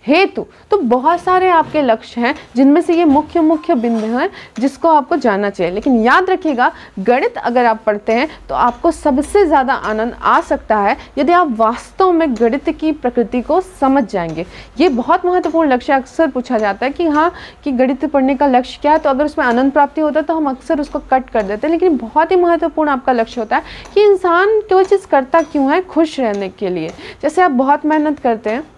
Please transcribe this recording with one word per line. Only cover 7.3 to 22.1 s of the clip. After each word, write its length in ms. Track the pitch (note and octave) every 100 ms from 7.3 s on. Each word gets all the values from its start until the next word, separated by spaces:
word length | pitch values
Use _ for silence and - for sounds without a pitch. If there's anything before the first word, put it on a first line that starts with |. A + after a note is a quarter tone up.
| -
अगर 260 | A#3+ B3
आप 160 | A#3+ A3 -
पढ़ते 260 | G#3 G#3
हैं 160 | A3+ D#4 - -
तो 60 |
आपको 360 | - - A#3+ E4+
सबसे 560 | D#4+ D4+ C4 D4 G4+ F#4
ज़्यादा 280 | D4 B3+
आनंद 420 | B3+ F#3 G#3+ A#3 -
आ 180 | - B3+
सकता 360 | E4+ C#4+ - G#3+
है 200 | G3+ B3 - -
यदि 140 | C#4+
आप 240 | F4 E4+ A3
वास्तव 560 | A3 A#3+ - - F#4+
में 220 | E4+ D#4+
गणित 360 | A3 A#3 C4+ -
की 220 | D#4 D#4
प्रकृति 500 | D#4 B3+ B3+ A3+ B3
को 180 | A#3 D#4+
समझ 440 | F#4 - C4+ C4+
जाएंगे। 420 | G#3 G3+ E3 D#3 F3 - - A3
ये 80 | E4
बहुत 380 | A#3+ A#3+ F4 F4+
महत्वपूर्ण 460 | F4+ F4+ D#4+ D#4
लक्ष्य 200 | B3+ -
अक्सर 360 | C4+ B3+ - D#4+
पूछा 300 | B3+ B3 A#3
जाता 280 | G#3+ G3 B3+
है 60 |
कि 140 | C#4 E4+
हाँ, 260 | D4 E4 F4+ - -
कि 80 | D4
गणित 320 | B3 B3+ C4+
पढ़ने 300 | D#4 C#4+ C4
का 120 | C4+ C#4+
लक्ष्य 320 | B3 B3+ -
क्या 100 | D4
है, 60 | D#4
तो 120 | D#4
अगर 140 | C4
उसमें 220 | D4+ D4+ C4
आनंद 260 | A#3+ C4+
प्राप्ति 280 | D4 C#4+ D#4
होता 200 | D4+ C#4+
है 60 | D#4
तो 80 |
हम 160 | D#4+ D4
अक्सर 300 | B3+ - D#4+
उसको 180 | C#4+ D4
कट 320 | - C4 B3+
कर 120 | A3+
देते 240 | G3 G#3+ D4
हैं। 60 |
लेकिन 240 | E4 F#4 C4+
बहुत 340 | A3+